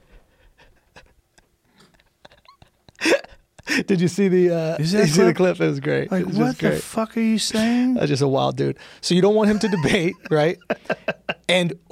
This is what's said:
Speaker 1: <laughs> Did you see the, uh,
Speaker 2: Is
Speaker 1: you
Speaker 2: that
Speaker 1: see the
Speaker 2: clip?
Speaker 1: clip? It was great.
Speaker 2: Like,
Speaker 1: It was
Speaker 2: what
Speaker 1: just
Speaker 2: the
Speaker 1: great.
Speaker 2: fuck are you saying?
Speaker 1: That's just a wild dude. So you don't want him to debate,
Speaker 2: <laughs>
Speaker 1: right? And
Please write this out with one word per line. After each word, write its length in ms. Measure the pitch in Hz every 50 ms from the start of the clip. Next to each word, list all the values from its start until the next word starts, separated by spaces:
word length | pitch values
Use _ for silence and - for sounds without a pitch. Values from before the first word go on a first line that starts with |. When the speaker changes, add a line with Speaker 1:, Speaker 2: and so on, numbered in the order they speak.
| _ _ - - _ _ _ _ _ _ _ _ _ _ _ _ _ _ _ - - _ _ _ _ _ _ _ _ _ _ _ _ _ _ _ - _ _ _ _ _ _ _ _ - - _ _ - - _ - _ _ _ _ - _ _
Speaker 1:
<laughs> 60 | - 311 415 - - - - - _ _ _ - - - 294 277 196 -
Did 140 | 202 175
you 60 | 180 165
see 180 | - 196 202 190
the, 220 | 180 180 180 175
uh, 260 | 170 165 160 160 165 -
Speaker 2:
Is 120 | 151 165
Speaker 1:
you 80 | 190 214
Speaker 2:
that 80 | 208 156
Speaker 1:
see 140 | 147 175 196
the 100 | 180 -
Speaker 2:
clip? 240 | - 180 180 170 175
Speaker 1:
clip? 40 |
It 80 | 165 156
was 100 | 147 139
great. 320 | 135 151 143 135 143 -
Speaker 2:
Like, 100 | 190 185
Speaker 1:
It 60 | 180 185
was 100 | 185 202
Speaker 2:
what 80 | 233 247
Speaker 1:
just 120 | 254 -
Speaker 2:
the 100 | - -
Speaker 1:
great. 120 | 151 165
Speaker 2:
fuck 340 | - - - 226 220 220 -
are 60 | 233
you 160 | 226 220 226 208
saying? 560 | - - - 220 220 233 240 247 247 254 254
Speaker 1:
That's 160 | 233 - 147
just 120 | 147 120
a 60 | 139 139
wild 300 | 131 135 131 135 131 127
dude. 200 | 139 139 135 - - - - -
So 160 | - - 180
you 60 | 180
don't 140 | 180 202 214
want 140 | 220 214 208
him 100 | 214 208
to 80 | 220 214
debate, 460 | 190 185 143 - - 208 160 180 185 -
Speaker 2:
<laughs> 80 | - -
Speaker 1:
right? 260 | 160 151 151 165 - - - _ - - - - 214 - - - - - _ - - - _ -
And 260 | 170 185 180 170 - - _ _